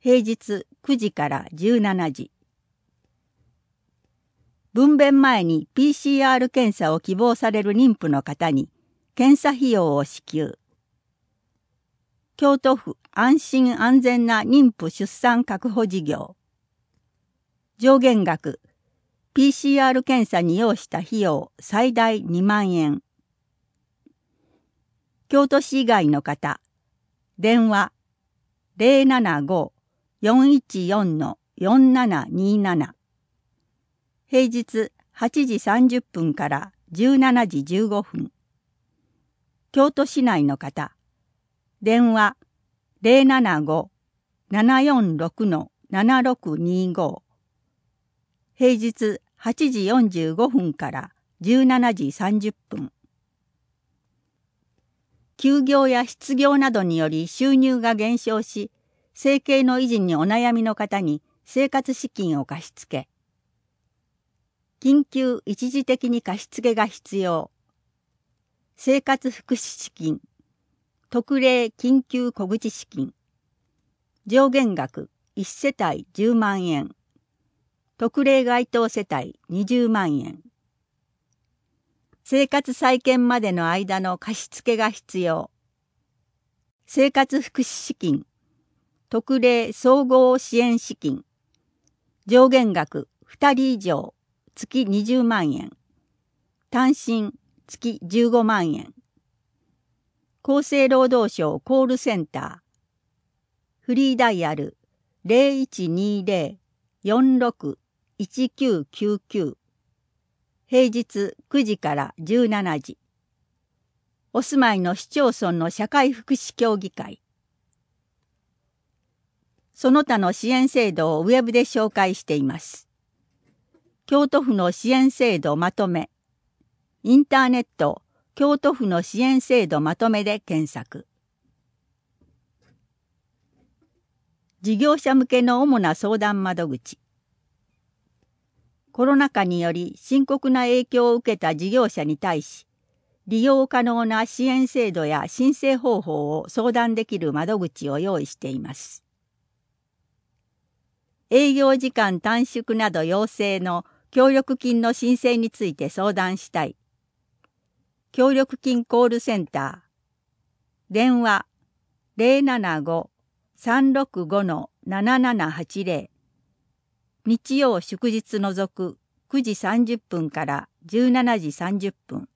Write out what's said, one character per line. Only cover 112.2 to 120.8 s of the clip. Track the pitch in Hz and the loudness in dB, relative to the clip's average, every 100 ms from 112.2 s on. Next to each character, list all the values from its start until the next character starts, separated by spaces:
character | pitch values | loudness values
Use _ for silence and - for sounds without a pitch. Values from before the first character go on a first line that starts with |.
| 160 226 240 | -2 0 2
七 | 214 190 156 | 0 -2 -6
時。 | - - _ _ _ _ _ _ _ _ _ _ _ _ _ | -8 -20 _ _ _ _ _ _ _ _ _ _ _ _ _
お | - | -6
住 | - 277 | -2 0
ま | 254 | 2
い | 202 | 0
の | 175 185 | -2 -6
市 | - | -6
町 | - 269 | -2 0
村 | 233 190 | 0 -4
の | 175 165 | -2 -4
社 | - 214 | -6 -4
会 | 285 269 | 0 0
福 | 247 - | -2 -6
祉 | 269 - - | -6 -6 -4
協 | 233 208 | -2 -2
議 | 190 | -6
会。 | - 113 98 _ _ _ _ _ _ _ _ _ _ _ _ _ _ _ _ _ _ _ _ _ _ _ _ _ | -14 -16 -18 _ _ _ _ _ _ _ _ _ _ _ _ _ _ _ _ _ _ _ _ _ _ _ _ _
そ | _ 254 | _ 2
の | 277 | 2
他 | 302 233 | 2 0
の | 185 | -2
支 | - 220 | -4 -2
援 | 254 262 | 0 2
制 | 262 | 2